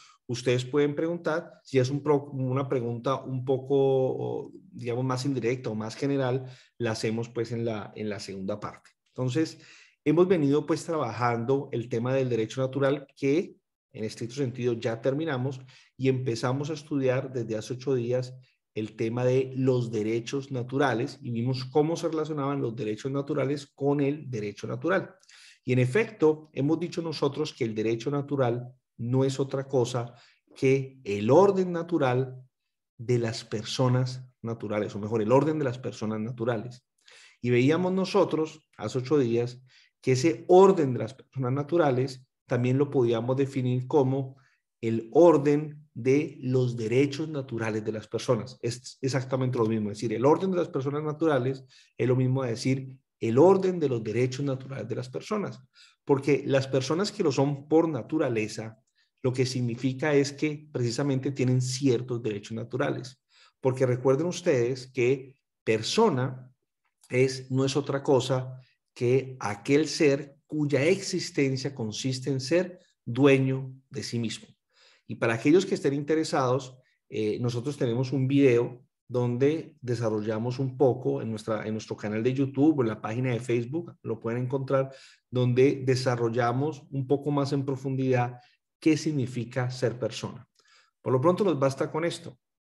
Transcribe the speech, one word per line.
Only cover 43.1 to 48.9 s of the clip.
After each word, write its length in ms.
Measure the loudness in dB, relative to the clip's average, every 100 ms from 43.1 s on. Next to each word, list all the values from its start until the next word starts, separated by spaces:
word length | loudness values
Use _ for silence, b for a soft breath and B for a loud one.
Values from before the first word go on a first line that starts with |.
| 0 0 0
definir 500 | 0 -2 -2 -2 0
como 520 | 2 2 0 -4 b b b b -8
el 300 | -4 -2 2
orden 720 | 6 8 8 4 0 0 -12 -18
de 460 | -4 2 2 0 -6
los 380 | -2 0 0 -2
derechos 500 | 0 2 2 0 -6
naturales 560 | -6 -6 -4 -4 -4
de 80 | -4
las 160 | -6 -6
personas. 500 | -6 0 0 -2 -6
Es 340 | -6 -6 -12